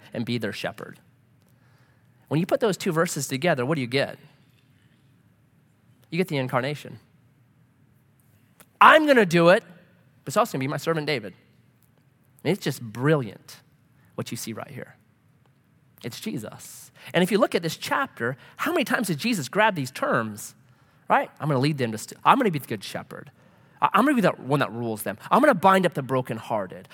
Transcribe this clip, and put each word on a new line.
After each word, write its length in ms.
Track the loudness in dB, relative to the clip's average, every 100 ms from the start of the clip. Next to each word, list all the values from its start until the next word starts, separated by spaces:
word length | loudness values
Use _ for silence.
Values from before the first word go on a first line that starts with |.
| -10
and 140 | -8 -6
be 100 | -4
their 160 | -6
shepherd." 480 | -6 -10 -10 -16 -18 _ _ _ _ _ _ _ _ _ _ _ _ _
When 100 | -4
you 60 |
put 160 | 0 0
those 160 | 0 0
two 160 | -2
verses 360 | 0 -2 -2 -6
together, 360 | -2 0 0
what 120 | -2 -2
do 40 |
you 60 | -2
get? 320 | -2 -4 -6 -20 _ _ _ _ _ _ _ _ _ _ _ _ _ _ _ _ _ _
You 80 | -4
get 100 | -2
the 80 | -2
incarnation. 640 | -2 -2 -2 -6 -12 -20 _ _ _ _ _ _ _ _ _ _ _ _ _ _ _ _ -20 _
I'm 280 | 8 8 6
gonna 180 | 4
do 240 | 6 6 6
it, 160 | 6 2 -18 _ _ _ _
but 60 | -4
it's 80 | -2
also 160 | 0
gonna 120 | -2
be 40 | -4
my 80 | -4
servant 300 | -2 -2 -2
David. 260 | -4 -6 -16 _ _ _ _ _ _ _ _ _ _
And 80 | -4
it's 100 | -2
just 200 | -4 -8
brilliant 800 | -10 -2 2 2 0 -12 -20 -20 _ _ _ _ _ -12
what 140 | -10
you 60 | -10
see 160 | -10
right 180 | -12 -12
here. 260 | -14 -16 -20 _ _ _ _ _ _ _ _ _ _
It's 180 | -14 -10
Jesus. 720 | -8 -8 -10 -16 -20 -20 -20 _ -4
And 80 | 0
if 100 | 2
you 60 | 2
look 160 | 2
at 80 | 0
this 160 | -4 -6
chapter, 580 | -4 -2 -4 -4 -6 -6 -12 -8
how 140 | -2
many 120 | -2
times 220 | 0 -2 -2
did 120 | -2
Jesus 300 | -2 -2 -2
grab 260 | 2 2
these 160 | 2 -6
terms? 640 | -4 -2 0 -2 -8 -16 -18 _ _ _ _ _
Right? 220 | 0 0 -6
"I'm 80 | -2
gonna 120 | 2
lead 180 | 2 0
them 140 | -4
to 60 | -6
st-, 220 | -12 0 4
I'm 100 | 4
gonna 120 | 4
be 80 | -2
the 80 | -6
good 180 | -8
shepherd. 460 | -8 -12 -12 -16 -18 _ _ _ _ _
I, 80 | 2
I'm 100 | 4
gonna 120 | 4 4
be 40 |
the 120 | 2
one 280 | 0 -2 -2
that 100 | 0
rules 320 | -4 -6 -4
them. 140 | -6 -8 0
I'm 100 | 4
gonna 140 | 4
bind 320 | 4 4 4 2
up 80 |
the 80 | -2
brokenhearted. 880 | -2 -2 -2 -8 -4 -4 -4 -12 -18